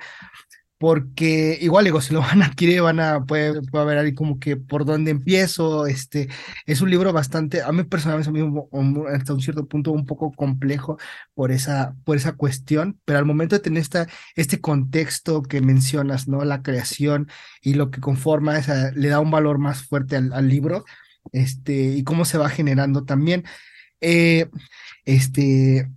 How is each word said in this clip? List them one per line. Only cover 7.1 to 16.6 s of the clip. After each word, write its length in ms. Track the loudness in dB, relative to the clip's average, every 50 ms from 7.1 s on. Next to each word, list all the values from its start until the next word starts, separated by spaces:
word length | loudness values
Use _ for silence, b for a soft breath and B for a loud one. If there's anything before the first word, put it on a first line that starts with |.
bastante, 500 | 2 0 -2 -2 -2 -4 -4 -2 -2 -4
a 120 | -2 0 0
mí 100 | 0 0
personalmente, 460 | 0 -2 -2 -2 -2 -2 -2 -2 -2
a 20 |
mí 80 | -2 -2
un, 260 | -2 -2 -2 -4 -6 -6
un, 340 | -4 -2 0 0 0 0 -2 -4 -4
hasta 200 | -4 -4 -2 -4
un 80 | -4
cierto 260 | -4 -4 -4 -6 -6 -4
punto 240 | -4 -4 -2 -2
un 140 | -2 -2 -2
poco 260 | -4 -6 -6 -6 -6
complejo 640 | -4 -4 -4 -2 -2 -2 -2 -2 -2 -2 -4 -8 -10 B B B B B B B _
por 180 | -4 -2 0
esa, 440 | 0 -2 -2 -2 -2 -2 -2 -4 -6 -8 -4
por 100 | -2 0
esa 160 | 0 0 -2
cuestión, 640 | -4 -2 -2 -2 -2 -4 -4 -2 0 0 0 -2 -6 -8 _
pero 160 | -2 0 2
al 60 | 2
momento 320 | 2 0 0 0 0 0 0
de 40 |
tener 200 | 0 0 -2 -2
esta, 260 | -2 -2 -2 -4 -4 -4 B B B B B -4
este 240 | -2 0 -2 -2
contexto 840 | -2 0 0 0 0 0 -2 -2 -2 -2 -6 -8 -4 -2 -2 -2 -2
que 160 | -2 -2 0
mencionas, 720 | 2 4 4 4 4 2 0 -2 -2 -2 -2 -4 -4 -4
¿no? 160 | -2 -2 0
La 160 | -2 -2 -2